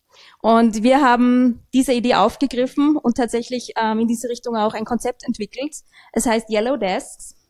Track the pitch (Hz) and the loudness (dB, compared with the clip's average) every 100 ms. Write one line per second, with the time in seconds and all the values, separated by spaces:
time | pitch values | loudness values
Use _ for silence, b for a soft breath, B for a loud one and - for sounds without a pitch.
0 | _ b b b 214 226 233 214 220 262 | _ b b b 2 4 4 2 2 4
1 | 269 240 247 247 254 233 _ 254 269 240 | 4 4 4 4 2 0 _ -2 2 0
2 | 233 226 208 - 277 240 254 - 285 302 | 2 2 2 0 -4 -2 -4 0 0 2
3 | 240 233 233 233 233 254 - - 220 220 | 0 -2 -2 -4 -6 -8 -8 -4 -2 0
4 | 233 233 247 240 247 226 214 220 220 233 | 0 -2 -4 -8 -6 -2 -2 -4 -6 -4
5 | 240 - - 226 202 233 294 - b b | -6 -8 -8 -8 -8 -8 -10 -12 b b
6 | b - 240 226 220 214 226 277 196 202 | b -4 0 -2 0 -2 0 -2 -2 -4
7 | - - - - _ | -6 -18 -20 -20 _